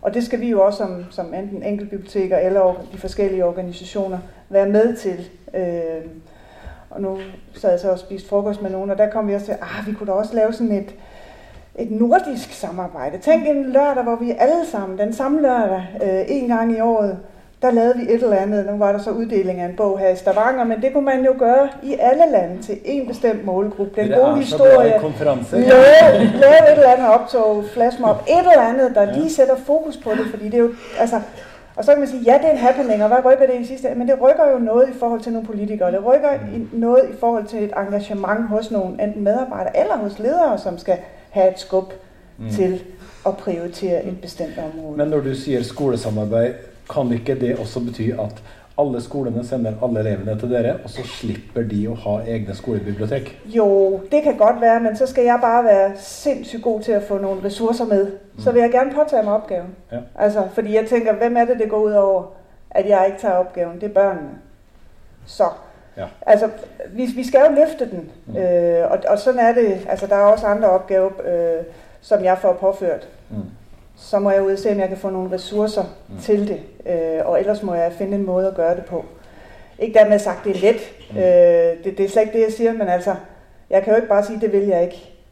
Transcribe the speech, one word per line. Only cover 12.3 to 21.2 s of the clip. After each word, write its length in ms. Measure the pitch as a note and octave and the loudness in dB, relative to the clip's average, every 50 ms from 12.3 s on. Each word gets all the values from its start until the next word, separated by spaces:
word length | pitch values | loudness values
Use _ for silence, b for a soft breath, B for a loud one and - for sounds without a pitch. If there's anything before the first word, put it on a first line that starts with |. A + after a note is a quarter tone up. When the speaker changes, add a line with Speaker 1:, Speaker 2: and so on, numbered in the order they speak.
| C4 A#3 - - - | -8 -10 -10 -14 -14
Speaker 1:
samarbejde. 680 | - - F3 E3+ F#3 F3+ F3 - D#3 B2+ C#3+ D3 F#3 | -12 -12 -10 -8 -8 -10 -10 -10 -8 -8 -8 -8 -6
Tænk 280 | - D4 D#4+ E4 D4+ | 2 2 2 2 4
en 180 | D4+ D4 C#4 C4+ C4 B3+ | 0 0 0 -2 0 2
lørdag, 300 | C4+ C#4+ D4 C#4 B3+ B3 | 2 2 2 0 -2 -2
hvor 140 | A#3 A#3 | -2 -4
vi 180 | A#3 A#3+ A#3+ A#3 - | -4 -4 -6 -2 0
alle 280 | - C4 D#4+ E4+ E4 D#4 | 2 2 2 0 -2 -4
sammen, 280 | - G#3+ G3 F#3+ F#3 F#3 | -6 -8 -8 -8 -4 -4
den 140 | G3+ G#3+ A#3 | -4 -4 -2
samme 300 | - C4+ C#4 D4 D#4 D4 | -4 -2 -2 0 2 2
lørdag, 400 | C4 B3 A#3+ A3+ F#3+ F#3+ F#3 F#3 F3 F#3+ A3 G#3 | 2 2 2 0 0 -2 -4 -6 -10 -8 -6 -4
øh, 220 | G3 F#3+ F#3+ F#3+ - | -2 -2 -2 -2 -2
en 200 | C#4 C#4+ B3+ A#3+ | -4 -4 -2 -2
gang 280 | A#3+ A3+ A3+ A#3 A3+ | 0 0 0 0 0
i 40 | A3 | 0
året, 380 | A3 A#3 A#3 A3 G#3 G3+ F#3 F#3 B B B B B B B B - | 0 0 0 0 0 -2 -4 -6 B B B B B B B B 0
der 80 | B3 | 2
lavede 260 | A#3+ A#3 A3+ A#3+ B3+ | 2 2 2 2 2
vi 60 | A#3+ A#3+ | 0 0
et 200 | A3+ A3 A#3 B3 | 0 0 0 2
eller 140 | A#3 G#3 | 2 2
andet. 300 | F#3+ F#3+ G3+ G#3 G#3 G3 | 2 0 0 -2 -2 -2
Nu 100 | G3 G#3 G#3 | -4 -2 0
var 140 | G#3 G3+ G3+ | 0 0 0
der 60 | G#3 | -2
så 120 | G#3 A3 | -4 -6
uddeling 500 | G3+ A#3 A3+ A3 A3+ G3 F#3+ F#3 F3+ F3+ | -6 -4 -4 -2 -2 -2 -2 -2 -4 -4
af 40 | F3 F3 | -6 -8
en 80 | F3 | -4
bog 220 | F3 G#3+ G3+ G3 G3+ | -2 -2 -2 0 0
her 100 | F#3+ F#3+ | 2 0
i 80 | F#3 | 0
Stavanger, 480 | F#3 - G3+ F#3 G3+ A3 B3 C4 C4 A#3+ | 2 0 0 2 2 2 2 0 0 -2
men 180 | A#3 A3+ G#3+ A3 | -2 -2 -2 -2
det 100 | C4+ C4 | -2 0
kunne 120 | D4 C#4 | 0 0
man 200 | C#4 C4+ C4 | 0 0 2